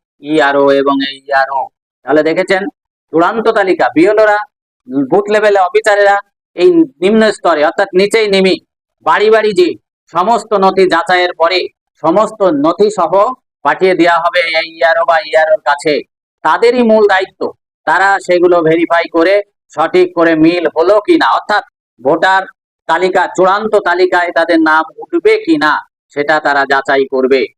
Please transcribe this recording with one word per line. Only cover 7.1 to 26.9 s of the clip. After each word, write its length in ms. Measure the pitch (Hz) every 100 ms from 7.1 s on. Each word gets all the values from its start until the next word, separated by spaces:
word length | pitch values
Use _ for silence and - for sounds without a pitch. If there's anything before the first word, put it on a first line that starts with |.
| 220 214
স্তরে 300 | - 185 151 156
অর্থাৎ 240 | - 196
নিচেই 340 | 180 202 226 208
নেমে 280 | 190 190 165 - _ _ _ 156
বাড়ি 220 | 180 214
বাড়ি 220 | 220 214
যে 160 | 180 170 123 _ _ _
সমস্ত 380 | 165 190 233 -
নথি 300 | 202 190 190 180
যাচাইয়ের 480 | 165 180 180 180
পরে 260 | - 165 180 - _ _ _
সমস্ত 360 | 156 190 214 214 190 147
নথি 300 | 151 175 208
সহ 200 | 202 160 185 226 254 _ _ 143
পাঠিয়ে 280 | 151 185 170
দেওয়া 220 | 170 170
হবে 220 | 170 175 170 160
এইআরও 440 | 165 165 165 165 165
বা 120 | 165
ইআরওর 420 | 156 160 160 156
কাছে। 320 | - - 160 135 - _ _ _
তাদেরই 400 | - 185 233 247
মূল 200 | 226 220 208
দায়িত্ব, 340 | 190 - - - - _ _ -
তারা 220 | 170 196 196
সেগুলো 380 | - 180 175 175
ভেরিফাই 440 | 160 165 165 170 160
করে 280 | 165 170 202 - _ _
সঠিক 340 | 151 160 180 180 170
করে 180 | 165 160
মিল 300 | 160 175 160
হলো 280 | - 185 208
কিনা, 280 | - 165 -
অর্থাৎ 320 | - - 208 - _ _ _
ভোটার 420 | 127 165 185 190 190 _ _ _ -
তালিকা, 340 | 165 185 185 165
চূড়ান্ত 460 | - 185 202 214 208
তালিকায় 560 | 175 175 185 180 175
তাদের 280 | 170 165 233
নাম 240 | 226 156 160 -
উঠবে 360 | - 339 415 440
কিনা 360 | - 294 277 - - _ _
সেটা 220 | 143 143 156
তারা 240 | 147 143 139
যাচাই 400 | 139 139